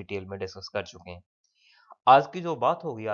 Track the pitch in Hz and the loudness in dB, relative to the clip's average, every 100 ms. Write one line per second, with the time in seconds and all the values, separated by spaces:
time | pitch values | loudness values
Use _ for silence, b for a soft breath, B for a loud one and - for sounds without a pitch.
0 | 95 101 95 98 95 98 - 104 95 - | -8 -8 -8 -8 -10 -10 -8 -8 -8 -14
1 | 90 87 _ _ B B B B B B | -18 -18 _ _ B B B B B B
2 | - 139 147 180 170 143 123 175 165 113 | 6 6 6 -4 -6 0 0 0 -4 -6
3 | 110 | -6